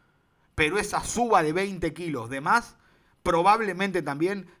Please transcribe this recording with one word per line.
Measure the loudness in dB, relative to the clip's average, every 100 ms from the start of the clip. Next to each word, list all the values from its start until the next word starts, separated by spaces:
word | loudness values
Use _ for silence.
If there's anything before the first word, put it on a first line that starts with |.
| _ _ _ _ _
Pero | -2 0 0
esa | -2 -4
suba | -4 -2 2 4
de | 4
veinte | 0 -2 -4 -6
kilos | -6 -6 -6 -6
de | -4
más | 2 0 0 -16 _ _ _ _
probablemente | 0 4 4 4 2 -2 -2 -2
también | -2 -2 -2 -4 -10 -20